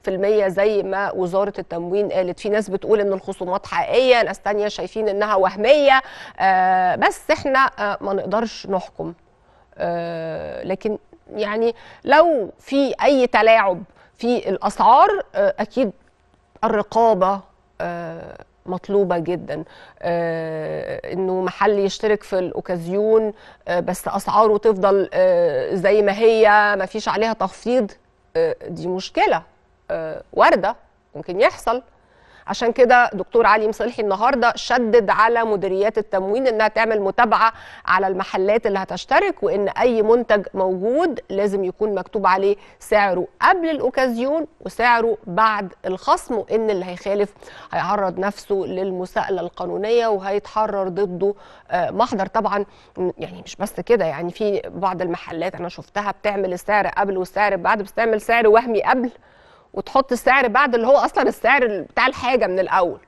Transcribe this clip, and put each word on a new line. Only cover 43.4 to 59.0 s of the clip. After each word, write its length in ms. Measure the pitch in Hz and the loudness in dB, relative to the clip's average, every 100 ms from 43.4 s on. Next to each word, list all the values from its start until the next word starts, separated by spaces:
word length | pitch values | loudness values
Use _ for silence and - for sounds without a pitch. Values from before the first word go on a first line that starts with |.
قبل 280 | 285 370 320 | 2 2 0
الاوكازيون 800 | 294 254 262 262 233 262 320 294 _ 190 | -2 -2 0 -2 0 -2 -2 -6 _ -12
وسعره 520 | - 240 233 226 208 | -2 2 2 0 -2
بعد 500 | - 175 220 208 185 - - | -4 2 2 0 -6 -8 -8
الخصم، 500 | 185 - 359 - 226 | -4 0 -2 -2 -6
وان 340 | - 214 220 | -2 -2 0
اللي 160 | 190 180 | -2 -6
هيخالف 480 | 180 202 202 202 - - - - | -8 -4 -2 -2 -6 -20 -20 -8
هيعرض 480 | 170 170 208 190 180 | -6 -2 -2 -2 -2
نفسه 360 | 196 - - 196 | -6 -6 -4 -4
للمساءله 840 | 170 185 196 185 185 214 - 185 | -2 -4 -4 -6 -6 -6 -4 -4
القانونيه 640 | 170 - 180 175 214 240 226 | -6 -8 -8 -6 0 0 0
وهيتحرر 800 | 202 196 202 202 214 214 202 190 | -2 -2 -4 -4 -2 -2 -2 -4
ضده، 460 | 175 202 180 196 202 - - - | -2 -4 -2 -2 -4 -12 -20 -6
آه، 200 | 175 156 | -4 -2
محضر. 340 | 190 247 202 185 | -2 -2 -2 -4
طبعا، 400 | - 196 202 202 - _ - 180 - | -2 -2 -2 -6 -12 _ -6 -6 -6
يعني 240 | - 180 - | -12 -14 -18
مش 100 | - | -10
بس 240 | 202 - | -8 -6
كده، 260 | 175 226 165 | 0 0 0
يعني 260 | 147 175 | -4 -8
في 300 | 175 208 196 - | -4 -2 -2 -6
بعض 360 | 175 190 180 | -6 -4 -4
المحلات 540 | 180 175 - 165 165 160 | -4 -6 -8 -8 -6 -6
انا 140 | 170 | -10
شفتها 420 | - - 208 208 | -12 -12 -8 -6
بتعمل 420 | 190 208 202 190 | -4 -4 -2 -4
السعر 340 | 180 - 208 185 | -4 0 0 0
قبل 300 | - 202 185 | -2 -2 -2
والسعر 380 | 180 196 208 190 | -4 -2 0 0
بعد، 260 | 175 214 | 0 -2
بس 120 | 196 | -2
تعمل 280 | - 233 214 | -2 0 0
سعر 260 | 220 233 226 | 0 2 6
وهمي 360 | 220 247 208 | 4 4 0
قبل 260 | - 262 | 0 0